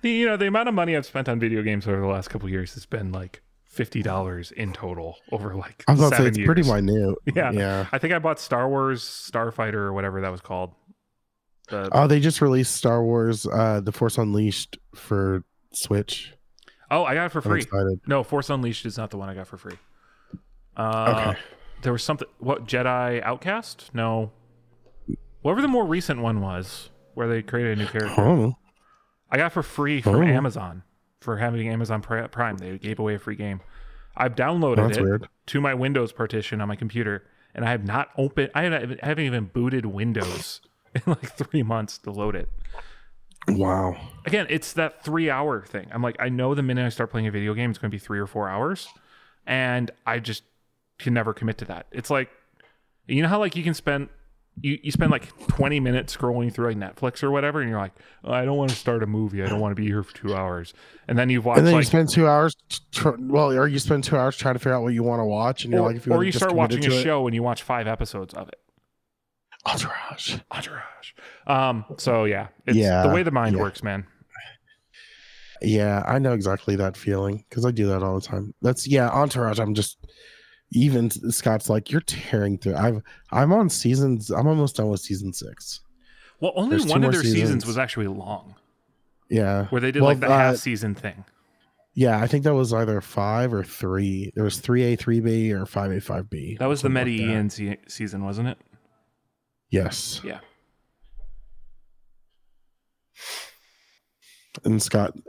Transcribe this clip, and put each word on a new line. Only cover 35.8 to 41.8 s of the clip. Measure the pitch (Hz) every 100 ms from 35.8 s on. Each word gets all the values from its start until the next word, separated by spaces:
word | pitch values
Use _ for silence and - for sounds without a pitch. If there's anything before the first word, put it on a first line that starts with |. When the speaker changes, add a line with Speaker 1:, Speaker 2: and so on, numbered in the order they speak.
| 131 139 113
Speaker 1:
partition | - 113 110 104 107
on | 104
my | 104
computer, | 110 117 107 101 _ _ _
and | -
I | 117
have | 120
not | 101 113 139 -
opened, | 135 - 139
I | 143
haven't, | 175 156 120 131
I | 143
haven't | 151
even | 143 123 98
booted | 123 123 131 110
Windows | 98 113 110 90 90 - - _ _
<laughs> | _
in, | 127 -
like, | 156 - -
three | 139 156
months | 110 113